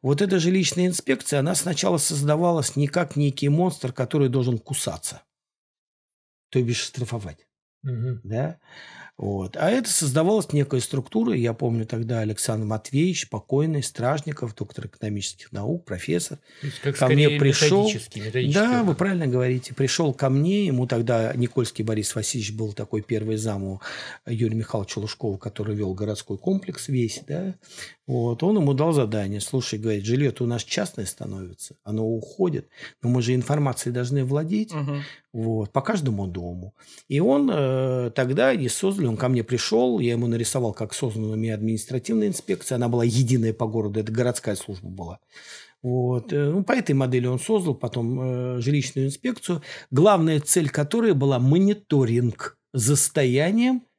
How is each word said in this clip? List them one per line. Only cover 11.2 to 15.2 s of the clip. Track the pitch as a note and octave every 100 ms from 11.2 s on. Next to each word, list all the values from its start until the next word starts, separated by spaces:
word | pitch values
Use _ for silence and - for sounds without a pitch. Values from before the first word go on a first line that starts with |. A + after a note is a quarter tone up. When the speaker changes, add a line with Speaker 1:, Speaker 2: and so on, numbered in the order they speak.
| A#3 F3
Speaker 1:
Я | A#2
помню | A2+ B2+ A#2 A2
тогда | A2+ A#2 A#2+
Александр | G#2+ G#2 - A2 G#2+
Матвеевич, | A2 - C3+ F3 E3+ -
покойный, | G#2+ - C3+ D#3+ D3+
Стражников, | C3+ - A#2+ D3+ D3+ C#3+ A#2+ G#2+
доктор | G#2 - -
экономических | _ G#2+ G#2